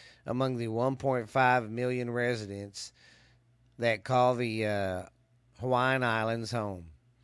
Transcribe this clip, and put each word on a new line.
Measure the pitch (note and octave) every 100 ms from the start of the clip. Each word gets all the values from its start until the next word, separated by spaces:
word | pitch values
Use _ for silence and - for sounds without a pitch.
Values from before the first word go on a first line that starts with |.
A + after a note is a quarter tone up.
| - -
among | - B2 C3 A#2+
the | A2+
one | A2+ C3
point | C3 C3+ B2+ G#2+
five | C3 B2+ B2+ A2
million | A#2 B2 B2+ A#2+
residents | A#2+ A#2+ A#2 G2+ G2+ G2+ - - _ - - _ _ _ _ _ -
that | A#2 G#2+
call | - B2+ B2 B2
the, | A#2+ A2
uh, | G#2+ G2+ F#2+ F#2 - _ _ _ _ -
Hawaiian | B2+ B2 C3 C3
Islands | B2 A2+ A2 A#2 G#2+
home. | A#2 G#2 F#2 E2 - _ _